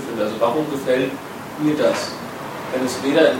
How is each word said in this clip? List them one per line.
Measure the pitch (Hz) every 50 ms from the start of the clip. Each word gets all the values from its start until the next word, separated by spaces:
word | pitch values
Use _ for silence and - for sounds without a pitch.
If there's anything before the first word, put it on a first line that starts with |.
| -
finde? | 113 113 110 107
Also | 107 107 107
warum | 117 - 156 156 151 -
gefällt | 139 135 135 131 127 131 135 135 135 - - - - - - - - 151
mir | 151 151 151
das? | 147 - 143 143 - - - - - - - - - - - - - - - 131
Wenn | 127 131
es | 127 - -
weder, | 131 139 151 160 151 135 123 -